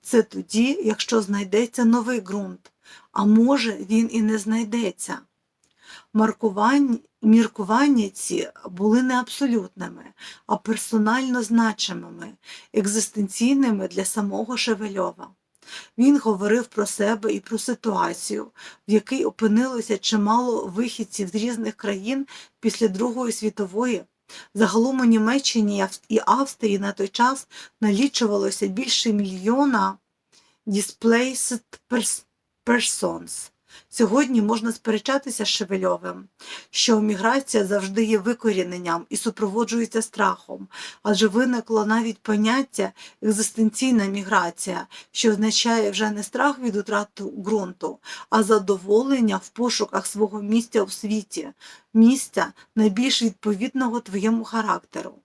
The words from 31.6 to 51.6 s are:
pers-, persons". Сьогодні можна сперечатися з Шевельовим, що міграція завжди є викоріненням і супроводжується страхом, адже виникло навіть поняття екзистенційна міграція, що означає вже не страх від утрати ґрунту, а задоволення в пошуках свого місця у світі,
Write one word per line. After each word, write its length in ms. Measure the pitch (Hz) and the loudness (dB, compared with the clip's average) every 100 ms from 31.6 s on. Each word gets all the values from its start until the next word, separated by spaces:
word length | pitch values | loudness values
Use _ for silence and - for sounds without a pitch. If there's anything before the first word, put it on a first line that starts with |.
| _ - _ | _ -20 _
pers-, 340 | 247 208 - _ _ _ _ - | -2 -2 -6 _ _ _ _ 0
persons". 840 | 240 - - 180 165 170 - - _ _ - _ | 0 0 -2 -4 -6 -10 -14 -14 _ _ -20 _
Сьогодні 540 | - 220 247 262 240 | 0 2 4 4 2
можна 300 | 208 226 226 | 2 0 -2
сперечатися 720 | 220 226 214 - 277 277 - | -4 -4 -2 0 -2 -2 -6
з 40 | 202 | -4
Шевельовим, 800 | - 196 190 185 175 180 180 196 _ - - - | -4 -2 -2 0 -2 -6 -12 -18 _ -18 -18 -10
що 300 | - - 220 | -2 4 4
міграція 640 | 214 196 220 269 269 226 196 | 4 2 2 2 0 0 2
завжди 380 | 202 190 196 | -2 0 0
є 140 | 220 220 | 2 2
викоріненням 880 | 190 240 226 190 180 180 175 170 165 | 0 0 0 0 -2 -6 -4 -4 -4
і 80 | - | -6
супроводжується 880 | - - 202 208 226 233 220 226 | -4 -4 -4 -2 -2 -2 -2 -4
страхом, 640 | 226 - 196 185 - 190 196 - - - | -4 0 0 0 -10 -16 -16 -16 -16 -8
адже 260 | 214 196 214 | -2 2 2
виникло 580 | 208 254 240 - 220 208 | 2 0 -2 -2 0 2
навіть 320 | 226 226 202 | 0 0 -6
поняття 760 | - 208 214 254 269 - 190 - - _ | -2 2 2 2 -2 -4 -6 -6 -20 _
екзистенційна 840 | 214 208 220 226 220 - 262 240 | -2 0 -2 0 0 2 2 2
міграція, 840 | 196 196 190 208 175 - 196 175 - - - | 2 -4 0 0 0 -6 -8 -8 -10 -18 -12
що 200 | - 233 | 0 2
означає 600 | 202 214 214 233 226 202 | 2 2 2 2 2 0
вже 200 | 190 214 | 0 -4
не 120 | 208 | -4
страх 360 | 202 240 285 262 | -6 -2 -2 -2
від 180 | 247 202 | -4 -4
утрати 480 | 202 208 202 - | -4 -4 -4 -12
ґрунту, 720 | 196 - 190 214 185 185 - - - - - | -12 -10 -4 -4 -4 -8 -10 -10 -16 -18 0
а 120 | 220 | 2
задоволення 920 | 202 214 190 196 190 214 269 269 220 190 | 4 2 2 -4 2 2 4 2 2 0
в 120 | - | -6
пошуках 580 | - 240 - 208 190 190 | -4 -2 -2 -2 -4 -4
свого 360 | 202 208 208 | -4 -4 -4
місця 400 | 208 226 233 226 | 0 0 2 -2
у 60 | 196 | -2
світі, 600 | - 214 214 202 - - - | -4 -4 -4 -4 -10 -12 -16